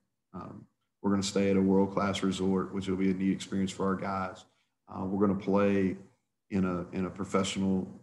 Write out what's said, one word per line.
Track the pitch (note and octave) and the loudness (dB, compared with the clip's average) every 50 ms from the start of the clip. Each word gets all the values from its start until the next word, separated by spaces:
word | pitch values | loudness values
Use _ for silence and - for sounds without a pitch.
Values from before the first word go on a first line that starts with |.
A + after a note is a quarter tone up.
| _ _ _ _ _ _ - | _ _ _ _ _ _ -14
um, | F3+ G#2+ - - - - - _ _ _ _ _ _ - | -14 -14 -14 -16 -18 -20 -20 _ _ _ _ _ _ 0
we're | G2+ | 0
gonna | G2+ G2 F#2+ | 2 2 0
stay | - - G2 G2+ G2 | 0 0 2 2 4
at | G2 F#2+ | 4 4
a | |
world-class | F#2+ F#2+ F#2+ F#2+ G2 G2 - F#2+ G2+ G2+ F#2+ - - | 4 6 6 4 4 2 0 0 0 0 0 0 0
resort, | G2 F#2 F#2 F#2 F#2+ F#2+ F#2+ F2 - - | -2 0 0 0 0 0 0 -2 -2 -6
which | G2 F#2+ F#2+ | -6 -4 -2
will | F#2 | -2
be | F2+ F#2+ F#2+ | 0 2 0
a | F#2 | 0
neat | F#2 F#2+ G2 F#2+ | 2 0 0 0
experience | F#2+ - - - G2 F#2+ F#2 | -2 -4 -6 -2 -2 -2 -2
for | - - F#2+ | -2 -2 -2
our | F#2+ F#2+ | -2 -2
guys. | F#2 - G2 G2 F#2+ F#2 F#2 F2+ - - _ _ _ _ _ _ _ _ - | -2 -4 -6 -4 -4 -6 -6 -8 -12 -18 _ _ _ _ _ _ _ _ -14
Uh, | G2 G2 F#2+ | -10 -8 -6
we're | F#2+ G2 F#2+ G#2 | -4 0 2 2
gonna | G2+ F#2+ G2 | 2 2 0
play | - F#2+ F#2+ G2+ G2+ G2+ G2+ G2 F#2+ F#2+ - - - - _ _ _ _ _ _ _ _ | 0 2 2 4 4 4 4 4 2 2 0 -4 -10 -18 _ _ _ _ _ _ _ _
in | G#2+ F#2+ F#2 | -2 0 0
a, | F#2 F2+ F2 F2 F2 - | 0 0 -2 -6 -6 -4
in | F#2+ F#2+ | -4 -4
a | F2+ | -4
professional, | F2 F#2 F#2+ - - G2 G2 - - G2 F#2+ F#2+ F#2+ F#2+ F2+ - - - | -4 -6 -6 0 0 0 0 0 0 0 0 2 2 0 -2 -4 -10 -16